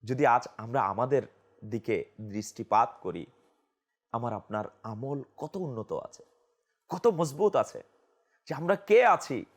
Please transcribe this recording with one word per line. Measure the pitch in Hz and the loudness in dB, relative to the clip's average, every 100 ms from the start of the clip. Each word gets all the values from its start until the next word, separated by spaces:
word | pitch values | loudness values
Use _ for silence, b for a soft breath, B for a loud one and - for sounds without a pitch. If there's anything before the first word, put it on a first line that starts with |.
যদি | 110 127 143 | -4 2 4
আজ | 120 - - | 4 2 -14
আমরা | 110 131 | -4 0
আমাদের | 98 98 127 135 107 _ _ _ 110 | 0 0 2 0 0 _ _ _ -8
দিকে | 113 - 101 - - | -8 -2 -4 -4 -12
দৃষ্টিপাত | 107 101 104 - 90 107 120 - | -10 -8 -8 -10 0 2 2 -2
করি, | 95 85 - _ _ _ _ _ _ _ _ | -10 -10 -12 _ _ _ _ _ _ _ _
আমার | 117 120 | -6 -6
আপনার | 107 - 107 107 _ | -8 -6 -6 -6 _
আমল | 113 110 135 143 - - | -14 -10 -8 -8 -10 -14
কত | 156 196 | -12 -8
উন্নত | 170 117 107 | -8 -8 -6
আছে, | 78 - - - _ _ _ _ _ _ | -8 -8 -18 -20 _ _ _ _ _ _
কত | 180 233 | 0 2
মজবুত | 170 165 139 202 156 | 2 -2 0 2 2
আছে, | 107 - - _ _ _ _ _ - | 0 -6 -18 _ _ _ _ _ -10
যে | 135 | -6
আমরা | 170 151 | 0 -2
কে | - 220 240 | 6 6 8
আছি | 175 - 127 - | 4 0 -8 -8